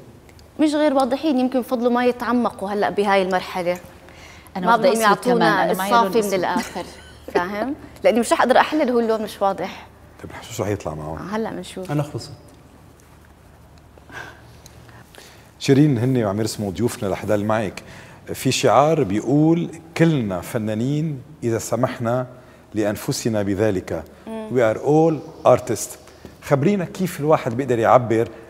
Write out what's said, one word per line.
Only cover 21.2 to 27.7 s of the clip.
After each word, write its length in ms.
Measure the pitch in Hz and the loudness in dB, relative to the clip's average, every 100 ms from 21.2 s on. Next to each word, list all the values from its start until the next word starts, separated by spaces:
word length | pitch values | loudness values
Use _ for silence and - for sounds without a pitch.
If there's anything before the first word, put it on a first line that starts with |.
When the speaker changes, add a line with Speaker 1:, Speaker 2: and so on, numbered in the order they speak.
| - - | -12 -8
Speaker 3:
إذا 140 | 120 113 | -4 -2
سمحنا 680 | - 117 127 - 113 127 127 - - - - | -2 -2 -2 -2 -2 -2 -4 -12 -20 -20 -10
لأنفسنا 680 | 104 104 104 - 135 120 107 | -4 -2 -2 -6 -4 -2 0
بذلك." 600 | 98 95 107 92 - 85 78 - - | 0 0 0 0 -4 -8 -10 -18 -14
Speaker 1:
مم. 220 | 220 - | -12 -4
Speaker 3:
We 240 | 123 110 | 2 2
are 40 | 110 | 2
all 360 | 131 156 165 151 - - 113 | 2 4 4 0 -8 0 4
artists. 480 | 123 - 107 - - - - - - | 4 2 -6 -6 -12 -20 -20 -20 -18
خبرينا 420 | - 139 156 202 | 0 2 2 0
كيف 360 | 170 - 180 - | -2 -4 -6 -2
الواحد 360 | 147 151 135 117 | 2 2 2 -4
بيقدر 220 | 135 | 0